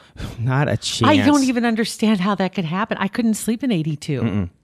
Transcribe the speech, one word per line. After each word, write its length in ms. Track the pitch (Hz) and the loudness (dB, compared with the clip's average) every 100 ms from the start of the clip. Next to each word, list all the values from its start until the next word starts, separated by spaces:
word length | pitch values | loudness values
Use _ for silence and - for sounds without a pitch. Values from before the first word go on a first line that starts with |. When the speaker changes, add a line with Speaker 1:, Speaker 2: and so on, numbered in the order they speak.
| - - | -12 -12
Speaker 1:
<sighs> 200 | 110 - | -10 -6
Not 300 | 117 131 147 | 0 2 2
a 80 | - | 0
chance. 420 | - - - 294 | -4 2 4 4
Speaker 2:
I 60 | 262 | 4
don't 180 | 294 | 4
even 220 | 262 240 233 | 2 0 0
understand 540 | 226 226 - 214 208 | 0 -2 0 2 2
how 160 | 190 196 | 0 0
that 180 | 185 | -2
could 120 | - 160 | -2 -4
happen. 320 | 180 226 - | -4 -4 -4
I 80 | 196 | -4
couldn't 260 | - 226 | 0 0
sleep 300 | 214 - 233 | 0 -2 -2
in 80 | 269 | 0
eighty-two. 500 | 175 156 147 - 135 | 0 -2 -4 -4 -2
Speaker 1:
Mm-mm. 280 | 113 175 90 - | 0 0 -4 -8